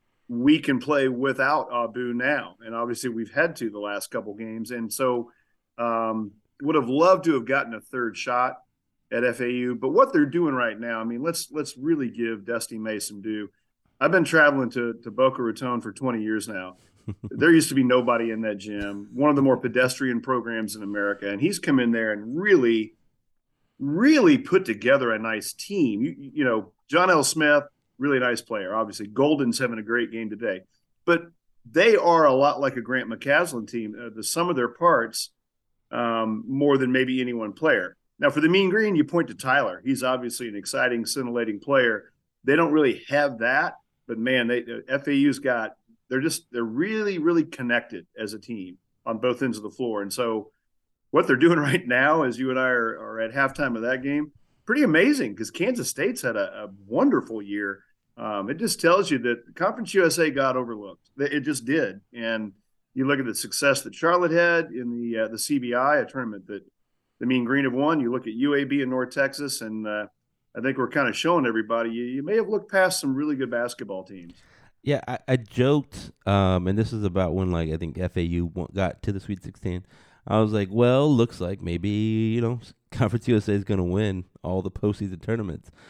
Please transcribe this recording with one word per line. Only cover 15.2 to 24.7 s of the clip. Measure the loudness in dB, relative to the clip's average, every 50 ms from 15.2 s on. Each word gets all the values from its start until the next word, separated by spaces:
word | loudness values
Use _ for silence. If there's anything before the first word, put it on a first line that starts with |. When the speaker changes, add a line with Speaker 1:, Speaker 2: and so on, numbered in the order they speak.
| 2 2 2 0
Speaker 1:
Raton | -4 -4 -4 -4 -4 -4 -4 -4 -6
for | -8 -10
twenty | -6 -4 -4 -4 -2 -2
years | -2 -2 -4 -4 -6
now. | -10 -10 -10 -12 -16 _ _ _ _ _ -12
Speaker 2:
<laughs> | -12 -12 -10 -12 -10
Speaker 1:
There | -2 2 6 8 8
used | 8 6 4
to | 2
be | 2 4
nobody | 6 6 4 4 4 2 2 0 -2
in | -2 -2
that | -4 -4 -4
gym, | -6 -8 -10 -8 -8 -8 -8 -8 -12 -14 -10 -2
one | 2 4 4
of | 4
the | 6 6
more | 4 4 4
pedestrian | 0 -2 2 2 2 2 0 -2 -2 -2 -2 -4
programs | -2 -2 -2 -2 -2 -4 -6 -6 -6 -6 -8
in | -10 -10
America. | -8 -4 -2 -2 -2 -2 -2 -4 -6
And | -4 0
he's | 0 -2 -2 -2
come | 0 2 2 4
in | 4 2 2
there | 0 0 -2 -4
and | -4 -6 -8 -6 -4
really, | 2 4 4 6 6 4 2 2 0 -4 _ _ _ _ _ _ _ _ _ _ _ _ _ _ _ _ _ -8
really | -6 -4 0 2 4 6 6 6 8 6 6 6
put | 4 2 0 0 2
together | 0